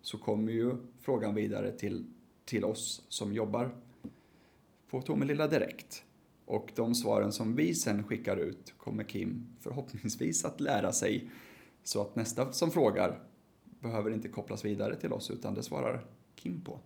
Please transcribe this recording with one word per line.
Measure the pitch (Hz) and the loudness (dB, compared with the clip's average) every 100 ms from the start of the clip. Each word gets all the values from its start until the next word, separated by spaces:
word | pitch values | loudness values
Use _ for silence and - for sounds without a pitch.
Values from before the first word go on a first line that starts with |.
så | - 104 | -8 -6
kommer | - 107 110 | 0 2 2
ju | 113 120 123 - - | 2 2 0 -8 -10
frågan | - 127 107 107 | 0 0 2 0
vidare | 107 101 101 | 0 0 -2
till, | - 104 95 - - - - - | -2 -4 -4 -8 -14 -20 -20 -4
till | 117 98 | 0 2
oss | 110 - - - | 0 -4 -8 -8
som | - 104 | -4 -2
jobbar | 107 107 113 127 - - - - - - - - - _ _ _ | 0 0 0 0 -4 -16 -16 -16 -16 -20 -20 -20 -20 _ _ _
på | 131 | -6
Tomelilla | 131 151 139 147 151 | -2 0 2 2 4
Direkt. | 147 - - - - - - _ _ - | 4 2 -4 -14 -16 -16 -20 _ _ -2
Och | 110 - - | -2 -2 0
de | 117 117 | 2 4
svaren | 110 107 104 | 4 4 4
som | 104 110 120 | 2 0 4
vi | 160 165 | 4 4
sen | - 104 | 2 2
skickar | 104 107 - 95 | 0 -2 0 0
ut | 82 - - - | 0 -4 -14 -12
kommer | - 107 | -6 -6
Kim | 107 101 95 - - - | -4 -2 -2 -4 -8 -10
förhoppningsvis | - 131 135 107 113 - - 165 160 | -6 -6 -6 -6 -6 0 0 0 -2
att | - | -2
lära | 143 120 92 | 2 4 4
sig. | - - 104 - - - - - - | 2 2 2 -2 -14 -18 -20 -20 -14
Så | - 104 | -4 -2
att | 101 - | 0 0
nästa | 110 - 135 | -2 0 0
som | 135 165 | 4 4
frågar | 165 120 95 92 - - - _ _ - - | 6 6 6 2 2 -12 -20 _ _ -20 -8
behöver | 117 113 107 | -4 0 0
inte | 110 110 | 0 -4
kopplas | - - 104 104 | -6 -6 -4 -2
vidare | 101 107 - | 0 0 -2
till | - | -2
oss, | - - | -4 -4
utan | - - | -4 -4
det | - | -4
svarar | - - - - - - - - | -4 -2 0 -2 -6 -18 -20 -10
Kim | 85 87 | -6 -6
på. | - - | -8 -12